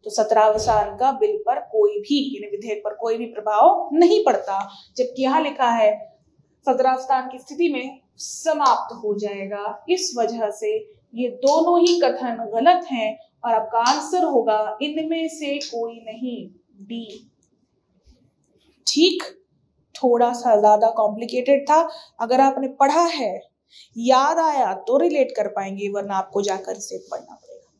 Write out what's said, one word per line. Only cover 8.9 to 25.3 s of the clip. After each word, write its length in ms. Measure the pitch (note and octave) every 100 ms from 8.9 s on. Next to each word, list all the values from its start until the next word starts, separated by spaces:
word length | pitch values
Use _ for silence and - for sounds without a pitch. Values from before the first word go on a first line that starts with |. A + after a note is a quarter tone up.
| -
हो 100 | G#3+
जाएगा। 720 | G#3 G#3 G3+ G3 G3+ G#3 G#3+ -
इस 260 | F4+ - A#3+
वजह 320 | A3 A#3 G#3+
से 440 | G#3+ G#3+ A3 - _ _
ये 140 | A#3 B3
दोनों 520 | G3+ C4+ D#4 E4 F4
ही 200 | F4 F4
कथन 500 | C4 - B3+ A#3 A3
गलत 320 | A3+ C#4+ F4+ -
हैं 280 | B3 G#3+ A3 - _
और 100 | -
आपका 240 | A3+ G#3+ A#3
आंसर 460 | A#3+ - D4+ F4+
होगा 540 | D#4 C4+ A3 G#3+ G#3+ G#3+
इनमें 460 | D4 D#4 D#4 E4 D#4+
से 300 | D#4+ C#4+ C#4+
कोई 360 | - A#3 A#3
नहीं, 560 | A#3 A3+ A3+ B3+ A3+ F#3 _ _ G3
डी। 460 | G3 A#3 A3 - _ _ _ _ _ _ _ _ _ _ _ _ _ _ _ _ -
ठीक, 340 | C#4+ F4+ F4+ - - _ _ _ _ _ -
थोड़ा 360 | B3+ A#3+ A#3+
सा 280 | A#3+ A#3+ G#3+
ज्यादा 300 | G#3+ G#3+ A3+
complicated 720 | A3+ G#3+ G#3 A#3 B3 B3 C#4
था, 240 | C#4 D#4 E4 - - -
अगर 200 | A3+ B3+
आपने 280 | C4+ C4+ C4
पढ़ा 340 | - C#4 D#4
है, 400 | E4+ E4 A3 C#3+ - _ _ - - A3+
याद 420 | A#3 C4 C#4 E4
आया 360 | D#4+ C#4 G#3+
तो 240 | G3 - C4+
relate 340 | E4+ D4 C4